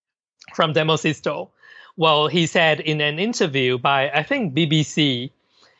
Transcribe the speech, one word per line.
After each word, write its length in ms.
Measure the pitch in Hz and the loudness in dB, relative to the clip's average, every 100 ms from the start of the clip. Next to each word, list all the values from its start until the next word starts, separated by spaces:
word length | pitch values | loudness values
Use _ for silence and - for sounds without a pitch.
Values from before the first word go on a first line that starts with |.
| _ _ _ _ - | _ _ _ _ -8
from 200 | - 165 | -2 0
Demosisto, 760 | 156 156 156 160 147 160 147 185 _ - - - - | 2 2 0 0 -4 -4 -6 -10 _ -20 -20 -18 -2
well, 320 | 160 151 151 | 2 2 2
he 180 | 175 160 | 2 0
said 320 | 185 160 151 | 2 2 2
in 220 | 156 151 | 0 -2
an 180 | 147 151 | -2 -2
interview 600 | 214 233 180 135 127 123 | -2 0 -2 0 0 0
by, 320 | 139 139 139 | 0 0 0
I 120 | 143 | -2
think, 320 | 151 277 190 | -2 -2 -2
B 120 | 131 165 | -2 0
B 180 | 156 | 0
C, 480 | 147 - 147 120 127 - _ _ _ _ | 0 0 0 0 -6 -14 _ _ _ _